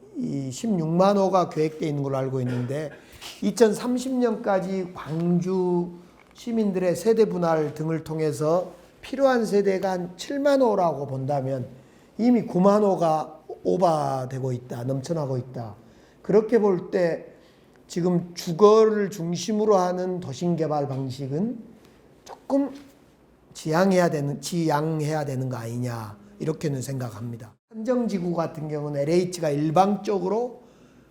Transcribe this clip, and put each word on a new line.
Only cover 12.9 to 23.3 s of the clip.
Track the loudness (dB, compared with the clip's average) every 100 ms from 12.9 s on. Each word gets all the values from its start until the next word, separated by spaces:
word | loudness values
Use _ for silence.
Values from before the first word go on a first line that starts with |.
| 2 2 0 -2 -12 -16 -8
오버되고 | -2 2 4 2 0 -2 -4 -6 -4
있다, | -4 -8 -8
넘쳐나고 | -4 -4 -4 -4 -2 -4
있다. | -6 -10 -12 -14 -20 -20 -20 _
그렇게 | 2 4 6 4
볼 | 4 2 0
때 | 0 2 0 -8 -20 _ _ _ -20 _
지금 | -2 2 2 -2 -10
주거를 | -8 6 8 8 6 4 -2
중심으로 | -4 -6 -6 -2 0 4 4
하는 | 4 0 -2 -4
도심개발 | -6 -4 0 0 0 0 -2
방식은 | -4 -6 -6 -6 -2 -2 -4 -12 -20 -20 -20 _ _ -20
조금 | -20 -2 0 0 -6 -20 -20 _ _ _